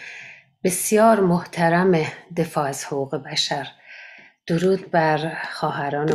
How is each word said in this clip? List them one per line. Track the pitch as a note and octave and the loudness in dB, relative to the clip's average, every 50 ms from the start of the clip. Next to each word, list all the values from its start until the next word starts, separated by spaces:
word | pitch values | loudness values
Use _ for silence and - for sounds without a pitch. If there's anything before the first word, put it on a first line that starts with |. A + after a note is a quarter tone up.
| - - - - - - - - _ _ _ _ - | -18 -16 -16 -18 -18 -20 -20 -20 _ _ _ _ -4
بسیار | F3+ F3 - - - G#3+ G#3 A3 A3+ A3 G3+ | -4 -2 -2 -2 2 4 6 6 6 6 6
محترم | F#3+ F3 F3 F3 - - - E3+ E3+ E3 E3+ F3 F#3 F#3+ F3 D#3+ D3+ C3 - - - - E3+ | 4 4 2 2 0 -4 -2 0 2 4 4 4 4 4 4 4 2 -2 -6 -12 -16 -8 -4
دفاع | F3 D#3+ E3 - D#3 D3 | -4 -4 -2 -2 -2 -2
از | C3+ C3+ - - | -2 -4 -6 -8
حقوق | - D3 C#3 C3+ C3 D#3+ | -6 -4 -6 -4 -4 -6
بشر. | C#3 C3 - D3+ - - - D3+ C#3+ C3+ - - _ _ - - - - - - - - - _ _ - | -8 -8 -6 -4 -4 -2 -2 -2 -4 -6 -10 -14 _ _ -20 -20 -20 -20 -20 -20 -20 -20 -20 _ _ -4
درود | - E3+ E3 F3+ F#3+ F#3+ F#3 - - | -2 -2 2 2 2 2 0 -2 0
بر | - E3 D#3+ D#3 D#3 D3 D#3 E3 D#3+ - - - | 0 2 4 4 2 2 0 -4 -6 -8 -10 -10
خواهران | - - D#3 D3+ D3 D3+ C#3+ C#3+ C#3+ D3 D3+ | -6 -4 -4 -4 -4 -4 -4 -4 -2 -2 0
و | D#3 | 0